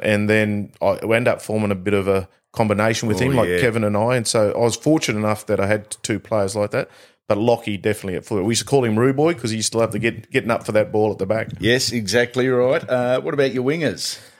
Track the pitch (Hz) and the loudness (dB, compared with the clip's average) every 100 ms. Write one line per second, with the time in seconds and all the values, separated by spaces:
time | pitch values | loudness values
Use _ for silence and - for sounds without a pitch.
0 | - 104 104 110 107 104 98 - 95 90 | 0 2 2 2 2 -2 -6 -2 0 0
1 | 107 113 123 - - 110 104 95 95 101 | 0 2 2 0 -2 -2 0 -2 0 0
2 | 98 95 95 _ _ - 110 101 110 117 | 2 0 -2 _ _ -2 0 2 0 0
3 | 117 92 127 131 92 90 120 113 104 104 | -2 0 2 2 2 2 2 2 0 0
4 | 113 127 110 117 104 - 117 110 147 156 | 0 0 0 2 2 2 0 0 2 2
5 | 147 107 107 104 - 98 98 107 104 - | 0 -2 -2 -2 -2 0 2 0 -2 -10
6 | - 101 - 110 98 107 104 127 - - | -4 -4 -2 -2 -2 -2 -2 -4 -6 -12
7 | - _ - 104 117 117 110 101 107 101 | -20 _ -2 2 4 2 0 -2 -2 -2
8 | 98 90 - 107 95 113 - 143 120 110 | -6 -8 -4 -2 0 -2 0 2 2 2
9 | 131 135 160 170 113 110 107 113 110 104 | 2 2 0 0 -4 -4 -2 0 -2 0
10 | 117 113 - 131 107 113 - 107 104 107 | -2 -4 -4 -2 0 -2 0 0 0 0
11 | 107 98 95 110 104 - 101 127 - 120 | 0 -2 -4 -4 -4 -2 0 2 0 -4
12 | 98 113 120 131 131 123 127 160 - 127 | 0 0 0 0 0 2 2 0 0 -2
13 | 123 131 156 143 139 127 127 165 143 80 | 0 0 0 0 0 0 -2 0 -2 -4
14 | - - - | -8 -10 -16